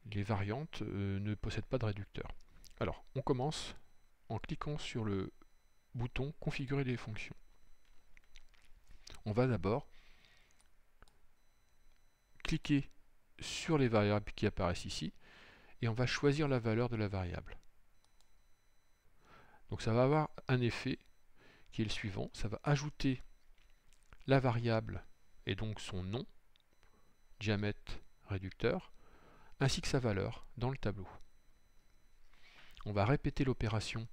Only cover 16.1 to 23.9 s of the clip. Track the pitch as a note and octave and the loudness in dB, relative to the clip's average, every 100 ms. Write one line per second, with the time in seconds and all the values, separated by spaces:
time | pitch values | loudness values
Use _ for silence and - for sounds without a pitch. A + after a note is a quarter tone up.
16.1 | - C#3+ C#3+ D3+ B2+ A2+ A2 B2 A#2 G#2 | 4 4 4 4 4 4 2 2 0 0
17.1 | G2 F2+ E2+ - - - - - - - | 0 -2 -4 -8 -14 -14 -20 -20 -20 -20
18.1 | - - - - - _ - _ - - | -20 -20 -20 -20 -20 _ -20 _ -20 -20
19.1 | - - - - - - - - A#2+ C3 | -20 -20 -20 -20 -20 -10 -4 2 4 6
20.1 | D#3 D3+ - - B2+ A#2+ - C3 D3 - | 6 2 -4 0 4 4 0 -4 -4 -8
21.1 | - - - - - - - G#2+ - G#2+ | -20 -20 -20 -20 -20 -10 -2 -2 0 -2
22.1 | F#2+ C3 - A2 G#2+ - C#3+ D3 - C3+ | -4 -6 -2 -4 -2 2 2 2 0 0
23.1 | B2+ - - - - - - - | 0 -6 -16 -20 -20 -20 -20 -20